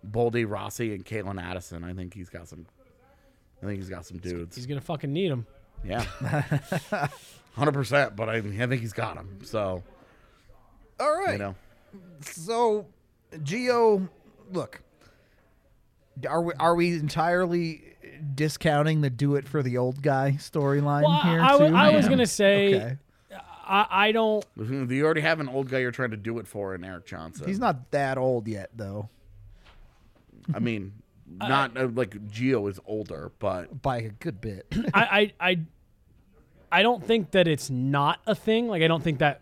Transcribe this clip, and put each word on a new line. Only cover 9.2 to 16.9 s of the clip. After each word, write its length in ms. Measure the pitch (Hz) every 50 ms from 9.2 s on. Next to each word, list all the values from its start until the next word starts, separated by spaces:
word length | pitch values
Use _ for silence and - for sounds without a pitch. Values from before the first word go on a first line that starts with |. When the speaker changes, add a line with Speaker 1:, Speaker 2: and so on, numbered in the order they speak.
| - 95 95 95 98
Speaker 1:
so. 400 | - - 110 104 95 92 87 - - - - - _ _ _ _ _ _ _ _ _ - - _ _ _ _ - _ _ _
Speaker 3:
All 140 | 233 294 302
right. 200 | 339 392 359 -
Speaker 1:
You 40 | 104
know. 160 | 202 196 95 - - - _ _ _ _ - 196 180 180 175 151
Speaker 3:
So, 640 | 147 - - 175 160 180 226 226 240 226 208 214 196 - _ _ _ _ _ _ _ _ -
Gio, 760 | 160 151 135 170 240 247 247 247 233 233 220 214 196 190 180 _ _ _ - _ _ - -
look, 300 | 185 175 135 107 - - - _ _ _ _ - _ _ _ _ _ _ _ _ _ _ _ _ _ _ _ _ _ _ _ _ _ - 127 139
are 140 | 139 165
we, 120 | 170 170 165 139
are 160 | 160 165 170
we 180 | 170 170 175